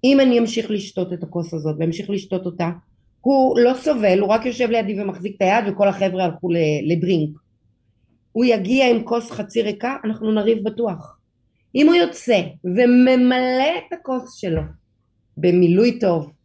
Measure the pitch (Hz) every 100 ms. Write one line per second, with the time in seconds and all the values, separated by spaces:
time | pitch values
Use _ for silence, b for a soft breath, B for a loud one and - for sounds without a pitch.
0 | 254 277 262 240 226 - 220 208 - -
1 | 180 175 170 175 165 165 156 151 165 165
2 | - 196 196 190 185 170 175 170 _ _
3 | _ _ - 277 262 233 240 262 311 269
4 | 208 185 202 220 240 233 233 226 202 202
5 | 202 185 185 196 185 214 208 202 202 -
6 | 196 180 180 165 180 170 156 151 151 170
7 | 175 175 151 151 _ _ _ _ _ _
8 | _ _ _ 220 247 226 185 262 254 233
9 | 226 233 233 - 208 233 208 208 240 277
10 | 214 220 220 214 208 226 202 214 226 170
11 | - _ _ _ _ _ _ 247 302 349
12 | 339 - - 214 165 - 180 185 247 247
13 | 254 254 247 254 254 254 277 349 - 339
14 | - 254 240 - 190 160 151 - _ _
15 | _ _ _ - 175 180 175 175 240 233
16 | 196 170 139 _